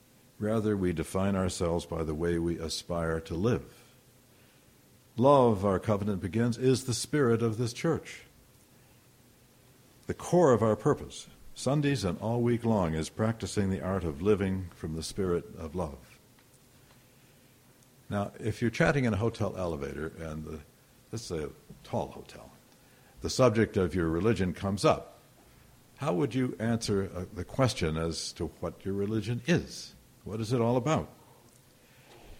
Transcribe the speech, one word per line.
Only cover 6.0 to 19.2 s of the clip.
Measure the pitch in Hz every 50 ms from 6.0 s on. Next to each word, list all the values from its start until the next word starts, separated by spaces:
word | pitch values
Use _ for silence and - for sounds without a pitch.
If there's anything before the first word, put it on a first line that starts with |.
| 101 107 101 87
begins, | 104 90 92 113 120 123 113 -
is | 127 131 127 113 -
the | 127
spirit | 113 - - - - 151 135 117 113 -
of | 117 113 107
this | 113 123 113
church. | - - - 165 147 - - - - - - - - - - - - - - _ - - - - - - _ - _ _ - - - _ - _ _ - - - - - - - - - -
The | -
core | - - - - 170 180 170 139
of | 120 107
our | 113 110 107
purpose, | - - 151 135 143 - - - - - - - - - - -
Sundays | - - 127 143 151 143 143 139 117 98
and | 90 85 -
all | 98 110 120 120
week | 120 120 120 113 117
long, | 113 110 101 87 -
is | 120 80 - -
practicing | - - 110 110 113 - - - - 107 98 95
the | 95 82
art | - 92 98 95 87
of | 82 71 71
living | 92 104 104 92 101 95 95 95 92 85 -
from | - - 80 78
the | 82
spirit | 80 - - - 95 90 87 85 - - - 78
of | 82 78 73
love. | 90 85 73 69 - - - - - - - - - - - - _ _ - - - - - - - - - - - - - - - - - - - _ - _ _ - - - - _ -
Now, | 104 101 101 98 - -
if | - 117 - -
you're | 123 113
chatting | - - 165 170 143 143 127
in | 117 107
a |
hotel | 98